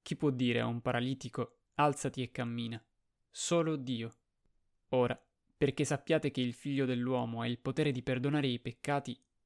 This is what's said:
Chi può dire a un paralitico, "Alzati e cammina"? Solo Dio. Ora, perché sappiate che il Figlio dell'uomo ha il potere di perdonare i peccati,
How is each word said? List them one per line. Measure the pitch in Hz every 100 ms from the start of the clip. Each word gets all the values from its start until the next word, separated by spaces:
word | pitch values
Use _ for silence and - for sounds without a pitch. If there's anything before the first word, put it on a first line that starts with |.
Chi | - 147
può | 151
dire | 127 123 120
a | 117
un | 117
paralitico, | 123 120 127 135 123 - - _ _ -
"Alzati | 147 139 135 131
e | 120
cammina"? | - 120 120 117 117 _ _ _ _ _
Solo | - - 170 160 151
Dio. | 127 120 113 - _ _ _ _ _ _ -
Ora, | 127 120 120 _ _ _ -
perché | 139 139 143
sappiate | 143 - 160 143
che | 131
il | 123
Figlio | - 143 139 131
dell'uomo | 123 123 127 117 113
ha | 117
il | 120
potere | - 127 147
di | 127
perdonare | 120 127 139 147 135
i | 120
peccati, | - - - 143 139 - _ _